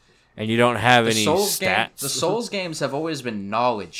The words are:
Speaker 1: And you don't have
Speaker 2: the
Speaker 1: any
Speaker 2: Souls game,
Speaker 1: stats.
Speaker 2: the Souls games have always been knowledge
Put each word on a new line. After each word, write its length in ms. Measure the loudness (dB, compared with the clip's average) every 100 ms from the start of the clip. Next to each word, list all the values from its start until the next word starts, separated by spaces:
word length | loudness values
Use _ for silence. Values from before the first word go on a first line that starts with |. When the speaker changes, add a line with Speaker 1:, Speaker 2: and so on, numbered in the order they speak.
| _ _ _ -8
Speaker 1:
And 100 | -2
you 80 | 2
don't 180 | 2 4
have 300 | 4 6 6
Speaker 2:
the 60 |
Speaker 1:
any 120 | 2
Speaker 2:
Souls 340 | 2 2 0 -2
game, 120 | 0
Speaker 1:
stats. 280 | 0 -2 -6
Speaker 2:
the 80 | -8
Souls 400 | -4 -2 -2 -4
games 300 | -6 -8 -6
have 120 | -6
always 280 | -4 -6 -6
been 260 | -8 -8 -4
knowledge 440 | 0 0 -2 -6